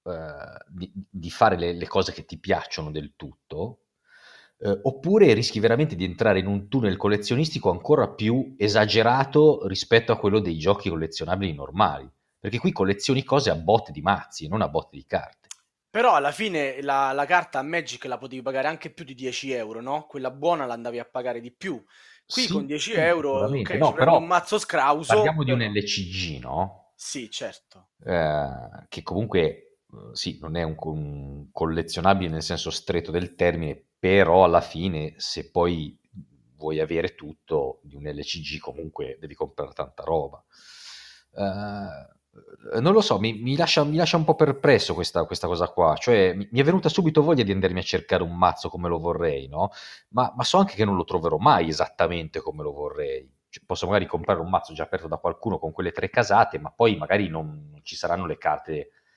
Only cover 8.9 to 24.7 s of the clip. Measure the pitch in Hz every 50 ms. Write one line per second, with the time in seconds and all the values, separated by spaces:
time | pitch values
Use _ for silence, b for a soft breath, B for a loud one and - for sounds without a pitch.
8.9 | - 113 110 117 120 135 - - - 151 151 156 139 - - 98 95 - - -
9.9 | 117 113 113 - 117 - - 101 98 110 98 87 82 80 76 92 101 - - 98
10.9 | 82 80 80 80 - - 85 78 90 98 101 92 78 71 69 67 71 92 107 90
11.9 | 73 69 67 - _ _ _ _ _ _ - 98 101 120 - 185 - - 95 95
12.9 | 101 101 - - 131 131 139 - 135 147 - 101 82 80 80 85 107 113 - -
13.9 | - 76 73 90 101 80 - - - - 80 76 90 110 98 76 71 80 - -
14.9 | - 71 67 - - - - - - _ _ - - _ _ _ _ _ _ _
15.9 | - 208 240 247 185 147 139 143 147 - 220 214 180 156 143 135 131 135 139 139
16.9 | 139 139 139 135 135 143 143 139 180 180 - - - 135 135 147 165 170 156 131
17.9 | - - - 135 123 123 127 131 131 127 120 135 131 131 135 151 165 160 - 160
18.9 | - - 170 131 135 120 131 127 120 - - 135 131 123 110 107 110 113 120 131
19.9 | 139 151 151 - - 143 131 127 127 139 143 170 175 160 139 123 117 117 117 120
20.9 | 117 120 117 - - 127 123 127 120 117 117 123 - - - 190 151 113 - b
21.9 | b b b b b b b b - 254 254 196 170 - 143 139 147 151 - 208
22.9 | 226 175 160 165 175 165 147 143 135 135 - 135 139 135 107 - 180 - 160 139
23.9 | - - 131 151 170 135 165 170 180 175 - - 208 214 - -